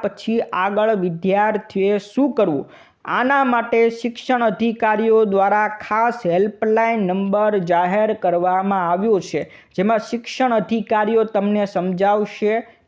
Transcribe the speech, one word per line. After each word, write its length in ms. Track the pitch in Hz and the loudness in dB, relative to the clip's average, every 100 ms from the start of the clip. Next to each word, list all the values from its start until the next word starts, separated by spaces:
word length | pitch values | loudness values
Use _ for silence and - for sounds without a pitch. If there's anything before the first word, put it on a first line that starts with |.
પછી 320 | 202 - - 226 - 180 | -4 -6 -4 -2 -2 -2
આગળ 280 | 190 208 220 208 180 | -2 0 0 0 -2
વિદ્યાર્થીઓએ 960 | 165 185 196 214 208 - 196 196 202 202 | -2 0 2 2 -2 -6 -2 0 0 -2
શું 260 | - 277 240 | -2 0 2
કરવું. 280 | 190 135 - - - _ - 190 | 0 0 -6 -18 -20 _ -4 -2
આના 240 | 254 277 262 | 2 2 2
માટે 260 | 240 226 233 233 226 | 0 0 2 2 0
શિક્ષણ 440 | 240 233 - 247 233 | -8 -8 -2 0 0
અધિકારીઓ 760 | 185 233 226 220 214 226 220 214 | 0 -2 0 0 2 4 4 4
દ્વારા 320 | 196 196 208 214 214 - | 2 2 2 0 -4 -4
ખાસ 360 | 214 233 226 175 | 0 0 0 -2
હેલ્પલાઇન 760 | 175 214 - 220 214 226 233 185 | 0 0 -2 0 2 2 0 0
નંબર 500 | 190 196 208 214 208 170 | -2 0 0 2 0 0
જાહેર 440 | 170 180 202 214 214 180 | 0 2 0 0 0 0
કરવામાં 600 | 175 180 185 196 196 170 | 0 0 0 0 0 0
આવ્યો 260 | 180 226 196 - | 0 2 0 0
છે, 120 | 151 - - _ - | -6 -8 -14 _ -2
જેમાં 260 | 202 226 220 | 0 0 -2
શિક્ષણ 440 | 233 - - 254 226 | -8 -8 -2 0 0
અધિકારીઓ 680 | 180 226 214 214 214 226 214 | 0 -4 0 0 2 2 2
તમને 320 | 208 202 208 202 | 0 0 0 -2
સમજાવશે 800 | 180 180 180 196 214 208 - 208 226 - _ | -2 -2 0 2 2 -2 -2 -2 -2 -6 _